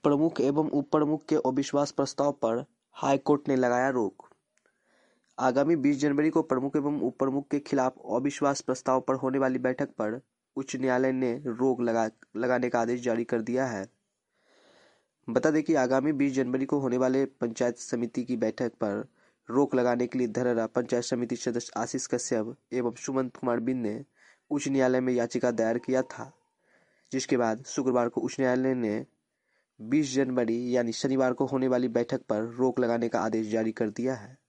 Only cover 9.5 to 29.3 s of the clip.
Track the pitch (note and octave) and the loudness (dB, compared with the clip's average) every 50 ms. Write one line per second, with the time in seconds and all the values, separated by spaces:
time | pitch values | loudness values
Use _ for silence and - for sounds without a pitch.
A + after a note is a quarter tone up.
9.5 | C3 B2+ B2 B2+ B2+ - C#3+ - - - A2 G#2+ A2+ C3 _ _ _ _ _ _ | 0 0 0 -2 0 0 -4 -6 -4 -4 -4 -4 -4 -6 _ _ _ _ _ _
10.5 | _ C3+ C#3 - - B2+ C3 C3 B2+ B2+ C3 C3 C3 C3 C3 B2 A#2 C#3 D3 B2+ | _ -10 -8 -6 -6 -2 0 2 2 2 2 2 0 0 0 -2 -2 -4 -6 -8
11.5 | A2+ A#2 C3 C3+ B2 B2 A#2+ A#2 A2+ A#2 A2+ A2 _ _ - _ - G#2 A#2+ B2 | -2 0 2 0 2 2 0 0 2 0 0 -2 _ _ -20 _ -6 -4 0 0
12.5 | B2+ B2 B2 B2 A#2 A#2+ A#2 A2+ B2 B2 A#2+ B2 A2+ A#2 A#2 - B2 A#2 A2+ A#2 | 0 0 0 0 0 0 0 0 -2 -2 -2 -2 -2 -2 -2 -2 -2 -2 -2 -2
13.5 | A#2+ B2+ C3+ B2+ A2+ G2 F#2+ - _ _ _ _ _ _ _ _ _ _ _ _ | -2 -2 -2 -2 -4 -6 -8 -10 _ _ _ _ _ _ _ _ _ _ _ _
14.5 | _ _ _ _ _ _ _ _ _ _ _ _ _ _ _ - A2+ - - D#3+ | _ _ _ _ _ _ _ _ _ _ _ _ _ _ _ 0 0 2 4 4
15.5 | D3+ D#3 D3+ - D#3+ C#3+ B2+ B2 C3 C3+ C3 D3+ D3+ C3+ C#3 C#3+ C3 C3+ C3 B2 | 2 2 2 2 2 2 2 2 2 2 2 0 0 2 0 2 2 0 0 0
16.5 | B2+ C3 C3+ C3+ D3+ C#3+ C3+ B2+ A#2+ B2 C3 B2+ C3 C3+ C3+ C3 _ _ B2+ A#2 | 0 -2 0 0 0 0 0 0 0 2 2 2 2 2 0 -2 _ _ -6 -6
17.5 | A2+ - B2+ A#2+ A#2 - - - - A#2 A#2+ A2+ - C3 A#2+ A#2+ B2+ A2+ A2 A2 | -2 0 -2 -2 -2 -4 -8 -6 -4 -4 -4 -4 -4 -6 -4 -4 -2 -2 -2 -2
18.5 | A2 - B2+ A#2 - _ A#2 G#2 G2+ G#2 A2+ - _ _ _ _ _ _ _ - | -2 -2 -4 -4 -4 _ -4 -2 -2 -4 -6 -10 _ _ _ _ _ _ _ -2
19.5 | A#2 C3+ C#3+ C3+ - B2+ A#2+ B2 A#2+ A#2+ B2 A#2+ - B2+ B2 A2+ G#2+ - B2+ B2 | 2 2 2 4 2 2 2 2 2 0 -2 -2 -2 -2 -2 -2 -2 -2 0 0
20.5 | A#2+ A2+ A2 G#2+ _ B2 A#2+ - B2+ A#2+ A#2+ - C3 A#2+ A#2+ A#2 B2+ A#2 - B2+ | 0 0 -2 0 _ -2 -2 0 -2 -2 0 -2 -2 -2 -2 -4 -4 -4 -4 -4
21.5 | A2+ A#2+ - - - G#2 A#2 - - C3 - - - A#2+ - - C3 A2 G#2+ A2+ | -4 -4 -6 -6 -6 -6 -4 -4 -4 -6 -4 -4 -4 -4 -2 -2 -2 -2 -2 -4
22.5 | C3+ _ _ _ - B2+ A#2+ A#2+ A#2 - - - C3 C3 C3 B2 _ - - B2 | -8 _ _ _ -4 -2 -2 -2 -4 -6 -8 -4 -2 -2 -2 -2 _ -6 -2 -2
23.5 | A#2 A#2 A2+ B2 C3 B2+ A#2 G#2 G#2+ B2 C#3+ _ _ _ _ - _ _ _ _ | -2 0 0 -2 -2 -2 -2 -4 -4 -6 -10 _ _ _ _ -20 _ _ _ _
24.5 | D3 C#3+ C#3+ D#3 C#3 C3+ C3 B2+ B2+ B2+ B2+ B2+ B2+ A#2+ A#2 A#2 - B2+ - B2 | -4 -4 -2 0 2 4 4 4 4 2 2 2 0 0 0 0 -2 0 0 0
25.5 | A#2 A2 A2+ A2 A2+ A#2+ - - B2+ C3 C3 - - - A#2 C3 _ _ _ _ | 2 2 0 0 0 -2 0 0 0 0 0 -2 -8 -14 -14 -14 _ _ _ _
26.5 | _ _ _ _ _ _ _ _ _ _ _ _ - C3 - - C#3 B2 A#2 A2+ | _ _ _ _ _ _ _ _ _ _ _ _ -6 -6 0 0 2 2 2 2
27.5 | A2 A#2 C#3 - - - C3 C3 B2 B2 A#2+ A#2+ - - - B2+ - - C3+ B2+ | 0 -2 -6 -6 -4 -2 0 2 2 2 2 2 0 -2 -4 -4 -2 0 2 2
28.5 | B2 B2+ C3 C3+ C3 B2+ A#2 G#2+ G#2 A#2 C3+ _ _ _ _ _ | 2 2 2 0 0 0 0 -2 -2 -4 -6 _ _ _ _ _